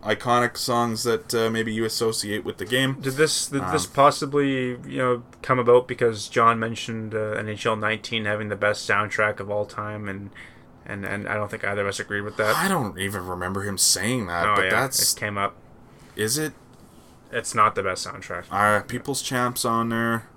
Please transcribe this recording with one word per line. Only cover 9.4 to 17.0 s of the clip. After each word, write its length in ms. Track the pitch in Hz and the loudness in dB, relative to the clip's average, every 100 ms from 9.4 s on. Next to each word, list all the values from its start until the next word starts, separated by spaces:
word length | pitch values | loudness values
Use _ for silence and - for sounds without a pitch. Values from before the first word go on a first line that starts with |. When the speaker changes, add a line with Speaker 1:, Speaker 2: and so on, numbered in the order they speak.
Speaker 2:
of 100 | 101 | -4
all 140 | 104 | -2
time, 440 | 104 - 104 107 104 | -2 -6 -8 -8 -8
and, 220 | 98 101 - - - - - | -8 -10 -14 -20 -20 -20 -20
and, 200 | - 101 | -12 -8
and 240 | 98 101 104 | -6 -6 -4
I 60 | |
don't 160 | 107 104 | -4 -4
think 140 | 110 | -4
either 160 | 98 101 | -4 -2
of 60 | 101 | -2
us 100 | 98 | -4
agreed 220 | 104 101 | -4 -4
with 160 | 101 107 | -4 -2
that. 180 | 107 123 | 2 2
Speaker 1:
I 120 | 185 | 2
don't 280 | 185 113 90 | 0 -2 -2
even 280 | 98 101 90 | -4 -4 -6
remember 360 | 90 90 98 | -4 -2 -2
him 160 | 98 95 | -4 0
saying 480 | - - 98 127 98 | 2 4 2 0 -2
that, 180 | 85 90 | 0 2
Speaker 2:
Oh, 80 | 104 | 4
Speaker 1:
but 80 | 92 | 4
Speaker 2:
yeah, 40 | |
Speaker 1:
that's 420 | 107 131 - - | 2 2 0 0
Speaker 2:
it 60 | - | 0
came 180 | 107 101 | -4 -2
up. 180 | 101 - - - - - - | -2 -4 -20 -20 -20 -20 -20
Speaker 1:
Is 240 | - 107 135 | -4 -2 0
it? 140 | 156 - - - - - | -4 -8 -20 -20 -20 -20